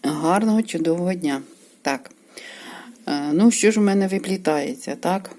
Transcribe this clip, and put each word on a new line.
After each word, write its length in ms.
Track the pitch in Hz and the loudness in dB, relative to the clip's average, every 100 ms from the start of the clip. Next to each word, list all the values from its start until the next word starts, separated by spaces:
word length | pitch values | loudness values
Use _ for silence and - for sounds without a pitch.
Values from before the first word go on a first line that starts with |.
Гарного, 600 | 143 151 160 190 220 214 | -4 -2 2 2 4 2
чудового 520 | 214 170 165 170 175 | 0 -2 0 0 0
дня! 280 | 185 156 139 - - - _ | -2 -2 -4 -8 -20 -20 _
Так, 280 | 139 135 - - _ - - - - - - - - | -4 -4 -6 -20 _ -20 -18 -18 -18 -18 -20 -14 -6
е, 240 | 143 147 | -4 0
ну 180 | 156 226 | 4 4
що 200 | - 208 | 6 4
ж 100 | 220 | 4
у 20 | |
мене 240 | 208 196 190 | 4 4 2
виплітається, 880 | 196 - 190 175 151 143 254 - 139 | -2 -2 -2 0 0 -2 -6 -10 -4
так? 300 | 175 190 190 | -2 -2 -4